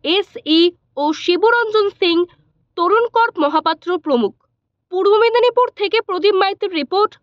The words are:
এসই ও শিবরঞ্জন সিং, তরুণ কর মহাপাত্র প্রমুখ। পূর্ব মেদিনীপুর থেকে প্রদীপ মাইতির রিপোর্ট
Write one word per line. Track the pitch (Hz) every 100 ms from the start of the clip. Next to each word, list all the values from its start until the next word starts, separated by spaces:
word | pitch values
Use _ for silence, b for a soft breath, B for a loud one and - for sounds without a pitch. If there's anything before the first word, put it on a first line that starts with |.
এসই | 285 370 381 - 294 320 349 - _ -
ও | 294
শিবরঞ্জন | 311 - 349 427 480 453 427 403 -
সিং, | 349 339 349 b _ _ _ -
তরুণ | 349 427 466
কর | 466 466 349
মহাপাত্র | 294 311 320 320 339 359
প্রমুখ। | 311 247 202 - _ _ _ _ _
পূর্ব | 359 392 427
মেদিনীপুর | 466 466 494 480 494 -
থেকে | 403 453
প্রদীপ | 440 370 403
মাইতির | 381 392 392 403
রিপোর্ট | 339 269 381 415 -